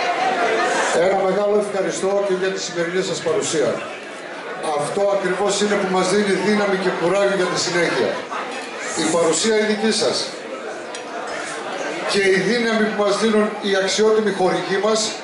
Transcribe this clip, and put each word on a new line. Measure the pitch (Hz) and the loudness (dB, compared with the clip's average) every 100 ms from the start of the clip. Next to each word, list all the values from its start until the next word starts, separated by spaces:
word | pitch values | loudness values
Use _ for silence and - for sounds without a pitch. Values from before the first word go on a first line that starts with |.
| - - 762 719 698 - - - - 165 | -2 0 0 2 2 2 0 0 2 2
Ένα | 185 196 190 | 2 2 2
μεγάλο | 196 208 208 | 2 2 2
ευχαριστώ | 208 196 165 151 190 202 196 | 0 -2 -2 -2 0 0 0
και | 180 | 0
για | 190 | 0
τη | - - | -2 -4
σημερινή | 170 170 185 165 | -4 -2 -2 -2
σας | 156 165 | -2 -2
παρουσία. | 151 - 156 117 - - - - - - - - - - 143 | -2 0 0 0 -2 -6 -10 -12 -12 -12 -12 -10 -8 -4 -2
Αυτό | 147 202 202 196 | -2 0 2 2
ακριβώς | 180 185 202 196 | 0 0 0 0
είναι | 208 202 | 0 0
που | 185 185 | 0 0
μας | 175 | 2
δίνει | 208 196 170 202 | 2 2 2 2
δύναμη | 208 202 185 | 2 2 0
και | 185 - | 0 0
κουράγιο | 170 202 196 190 | 0 2 2 2
για | 170 | 0
τη | 160 175 | -2 0
συνέχεια. | 175 156 131 - - - - - - - - - 165 | 0 0 0 0 -2 -6 -8 -8 -8 -10 -10 -6 -2
Η | 160 | 0
παρουσία | 170 160 156 220 214 | 2 2 2 2 2
η | 214 | 2
δική | 208 220 - | 2 0 2
σας | 139 - - - - - - - - - - - - - - - - - 147 160 - | 0 0 -4 -8 -10 -10 -10 -10 -10 -12 -10 -10 -8 -8 -8 -8 -8 -6 -6 -6 -2
και | 202 190 190 | 2 4 4
η | 196 | 4
δύναμη | 240 226 214 208 | 2 2 2 2
που | 196 | 2
μας | 202 180 | 2 2
δίνουν | 226 214 208 - 202 | 4 4 2 0 0
οι | 196 | 2
αξιότιμοι | 190 202 220 220 202 180 | 2 4 4 4 2 2
χορηγοί | 185 170 - 196 208 | 2 2 0 0 2
μας | 220 - - | 0 -2 -6